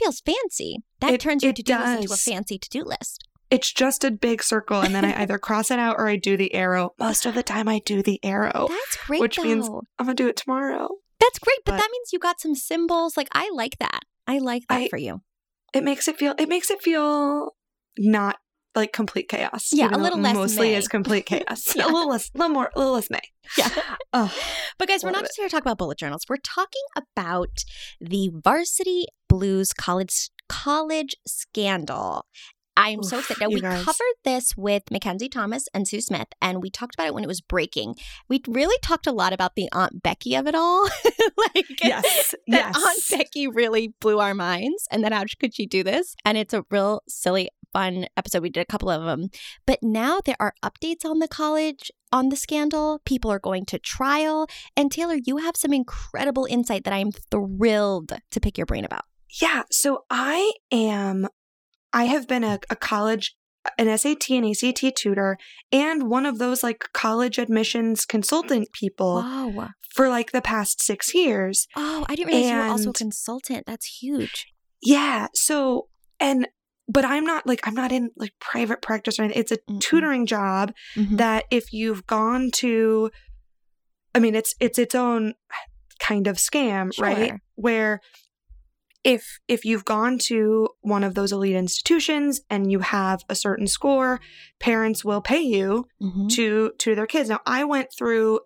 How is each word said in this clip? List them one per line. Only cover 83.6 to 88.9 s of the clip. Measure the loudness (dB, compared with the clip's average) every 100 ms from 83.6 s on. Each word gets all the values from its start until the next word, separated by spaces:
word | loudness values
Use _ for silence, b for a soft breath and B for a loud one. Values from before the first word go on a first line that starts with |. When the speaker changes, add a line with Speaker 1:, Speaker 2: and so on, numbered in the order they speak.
| _ _ _ _ _
Speaker 2:
I | 4
mean, | 4
it's, | 4 -2 0
it's | 0 2
its | 0
own | 2 2 0 -2 -6 -12 B B -20 -20 -6
kind | -2 0 0
of | 0
scam, | 0 2 0 0 -2 -2
right? | 0 2 0
Speaker 1:
Sure. | -2 _
Speaker 2:
Where | -4 0 2 0 -2 b b b _ _ -20 _ _ _